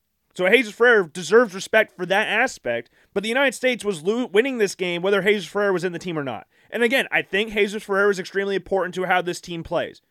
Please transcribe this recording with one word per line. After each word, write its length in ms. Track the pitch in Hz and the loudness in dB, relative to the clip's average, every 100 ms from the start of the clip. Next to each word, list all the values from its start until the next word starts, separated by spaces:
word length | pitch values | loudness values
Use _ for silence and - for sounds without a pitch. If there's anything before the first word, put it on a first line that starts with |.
| _ _ _ | _ _ _
So 160 | - 180 | -2 4
Jesus 240 | 240 220 | 4 4
Ferreira 360 | 196 240 226 170 | 2 4 4 2
deserves 460 | 180 160 214 247 | -4 4 4 4
respect 420 | 185 - 214 214 - | -2 0 0 0 -2
for 100 | 180 | -2
that 220 | 190 185 | 0 0
aspect, 600 | 202 254 - 123 117 - _ _ | 0 -2 -2 -6 -4 -6 _ _
but 120 | 202 | -6
the 40 | 208 | -2
United 240 | 240 277 | 0 0
States 320 | - 254 247 | 0 -2 -2
was 180 | 202 175 | -4 -4
lo-, 240 | 160 226 240 | -2 -2 0
winning 320 | 185 269 254 | 0 0 0
this 180 | 202 - | -2 -2
game 260 | 180 175 | -4 -2
whether 180 | 185 202 | 0 2
Jesus 280 | 185 214 160 | 2 0 0
Ferreira 240 | 202 202 | -2 0
was 100 | 185 | 0
in 100 | 180 | -2
the 60 | 170 | -6
team 180 | 180 160 | -6 -6
or 60 | |
not. 240 | 139 107 - _ - | -6 -8 -12 _ -10
And 140 | - | -2
again, 240 | 240 269 202 | 0 0 0
I 120 | 160 | -2
think 300 | 156 190 220 | -2 -2 -2
Jesus 300 | 214 208 208 | 0 -2 -2
Ferreira 280 | - 196 202 | -4 0 2
is 100 | 190 | 0
extremely 340 | 175 190 196 | -4 -4 -2
important 400 | 190 - 196 180 | -4 -2 -2 -2
to 120 | 175 180 | -4 0
how 140 | 185 | 0
this 200 | 170 170 | 0 -6
team 240 | - 170 | -8 -10
plays. 360 | 160 170 107 - _ | -4 -4 -4 -8 _